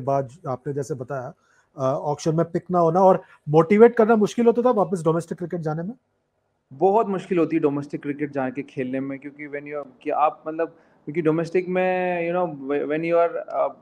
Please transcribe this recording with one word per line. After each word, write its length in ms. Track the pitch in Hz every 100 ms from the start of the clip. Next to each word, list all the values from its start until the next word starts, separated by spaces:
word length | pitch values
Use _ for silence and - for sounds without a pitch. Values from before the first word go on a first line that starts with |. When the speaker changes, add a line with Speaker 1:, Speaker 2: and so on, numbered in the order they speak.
| 127
Speaker 1:
बाद 200 | 139 131 135 151
आपने 260 | 123 151
जैसे 220 | 139 135 135
बताया, 380 | 127 139 123 - _ _ _ -
अ, 160 | 131 139 147
auction 240 | 147 170 160
में 100 | 165
pick 120 | 170 -
ना 80 | 180
होना, 200 | 165 170
और 240 | 190 180 - - -
motivate 460 | 156 165 208 233 240
करना 200 | 220 226
मुश्किल 300 | 196 - 233
होता 160 | 233
था 100 | 240 214
वापस 200 | 165 185
domestic 340 | 160 165 165 175
cricket 240 | 170 175
जाने 220 | 156 156
में? 100 | 175 254 _ _ _ _ _ _ -
Speaker 2:
बहुत 340 | 135 185 208 208
मुश्किल 300 | 185 180 180
होती 180 | 156 160
है 60 |
domestic 400 | 147 143 143 160
cricket 300 | 143 143 147
जाके 320 | 139 131 131
खेलने 360 | 139 - 127 135
में, 180 | 139 135
क्योंकि 280 | 143 139 147
when 200 | 143 147
you 80 | 147
are, 60 | 131 123
कि 80 | 147
आप 340 | 139 151 - 156
मतलब, 280 | 160 165 - _ _ -
क्योंकि 160 | 151
domestic 460 | 156 160 160 185 180
में, 580 | 185 185 185 180 175 170
you 80 | 180
know, 100 | 175 143 135
whe-, 180 | 143 139
when 160 | 156 165
you 100 | 170
are, 140 | 170 165 -
uh, 180 | 139 139 -